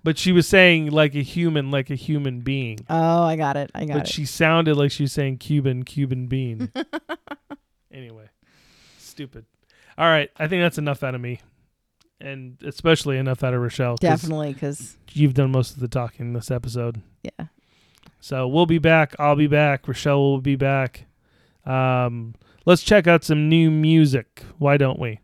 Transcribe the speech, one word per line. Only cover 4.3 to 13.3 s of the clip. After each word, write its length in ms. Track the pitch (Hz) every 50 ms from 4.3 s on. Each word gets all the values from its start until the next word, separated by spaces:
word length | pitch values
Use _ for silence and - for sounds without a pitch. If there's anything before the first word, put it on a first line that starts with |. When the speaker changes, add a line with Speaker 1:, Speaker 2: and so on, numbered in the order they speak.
| - - 165 160 165 165 165 160 147
Speaker 1:
like 140 | 143 143 143
she 140 | - - 147
was 80 | 135 -
saying, 240 | 151 139 135 131 123
"Cuban, 460 | - - 147 147 131 135 127 123 127
Cuban 420 | - - 147 139 131 131 127 127
bean." 440 | 123 131 131 131 120 113 110 123 - _
Speaker 2:
<laughs> 40 | 262 320 _ - 330 _ - 320 - _ - 285 _ _ _ 285 _ _ _ _ _ _ _
Speaker 1:
Anyway, 340 | 139 135 127 117 113 110 107 107 _ _ _ _ _ _ _ _ _ _ _ _ _ _
stupid. 480 | - - - - 143 135 _ 113 110 _ _ _ _ _ _ _ _ _ _ -
All 80 | 156
right, 240 | 165 160 156 139 - _
I 100 | - 156
think 160 | 156 190 180
that's 160 | 175 165 - -
enough 240 | 151 147 139 -
out 120 | - 131 127
of 60 | 123
me, 200 | 123 123 120 - _ _ _ _ _ _ _ _ _ _ _ _ _ _ _ _
and 360 | - 139 139 135 131 127 127 _
especially 540 | - 147 139 - - 165 160 - - 147 135 131
enough 240 | 135 131